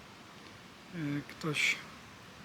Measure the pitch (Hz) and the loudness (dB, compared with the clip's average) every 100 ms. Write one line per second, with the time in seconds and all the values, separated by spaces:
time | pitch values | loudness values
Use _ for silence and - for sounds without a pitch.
0 | - - - - - - - - - 175 | -14 -14 -14 -14 -14 -14 -14 -16 -8 0
1 | 147 143 - - 160 143 - - - - | 2 2 0 -2 2 6 8 6 2 -12
2 | - - - - | -12 -14 -14 -14